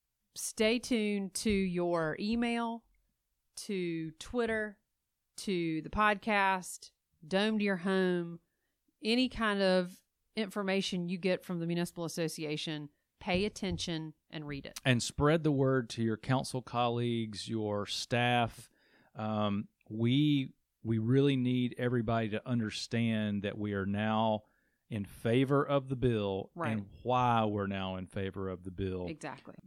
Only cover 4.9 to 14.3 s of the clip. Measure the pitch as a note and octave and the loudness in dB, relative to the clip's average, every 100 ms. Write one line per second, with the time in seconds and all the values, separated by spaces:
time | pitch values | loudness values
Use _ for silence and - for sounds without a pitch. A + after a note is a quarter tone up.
4.9 | _ _ _ _ - - F3+ E3 D#3+ D#3 | _ _ _ _ -10 -4 -2 0 -2 -2
5.9 | G#3 G#3+ G3+ - G3+ G3 F#3 F3 - - | 2 2 2 2 2 2 0 -4 -14 -16
6.9 | _ _ _ D#3 F#3 G#3+ A3 G3+ F#3 F#3 | _ _ _ -2 0 2 2 0 0 2
7.9 | F#3+ F#3 F3 E3+ E3+ _ _ _ _ _ | 2 4 2 -2 -8 _ _ _ _ _
8.9 | _ G#3+ A#3+ B3+ A3 A3 G3+ F#3+ F#3 F3+ | _ 0 2 2 0 0 2 4 4 2
9.9 | - _ _ _ - G#3 G#3+ G3 G3 F#3+ | -4 _ _ _ -6 -4 -2 0 0 0
10.9 | F#3 F3 F#3 F#3 F3+ - F3 E3 E3+ F3 | -2 -2 -2 0 -2 -2 -4 -2 0 -2
11.9 | - E3 - D#3+ D#3+ D3+ D3+ - D3+ D3 | -4 -6 -2 -4 -2 -4 -4 -4 -6 -10
12.9 | _ _ - - F3+ G#3 - F#3+ E3+ - | _ _ -10 -2 0 0 -4 -4 -4 -4
13.9 | D#3+ D#3+ - _ | -4 -6 -12 _